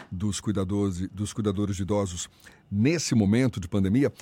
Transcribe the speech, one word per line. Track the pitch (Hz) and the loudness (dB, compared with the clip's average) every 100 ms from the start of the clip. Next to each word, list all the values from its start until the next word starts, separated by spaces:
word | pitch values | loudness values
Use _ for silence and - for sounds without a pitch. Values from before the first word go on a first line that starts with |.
| - | -12
dos | 92 104 95 | -6 -4 -2
cuidadores, | - 98 92 101 101 87 92 | -2 -2 0 0 0 -2 -6
dos | 98 104 | -6 -8
cuidadores | - 104 95 101 92 | -4 -2 0 -2 -2
de | |
idosos | 92 104 95 87 - _ - - _ | -2 0 -2 -6 -12 _ -20 -20 _
nesse | 101 127 165 - | 0 2 2 2
momento | 120 98 113 131 - | 2 4 4 2 -2
de | 87 | -4
pandemia, | 101 95 120 139 - | 0 2 2 2 -2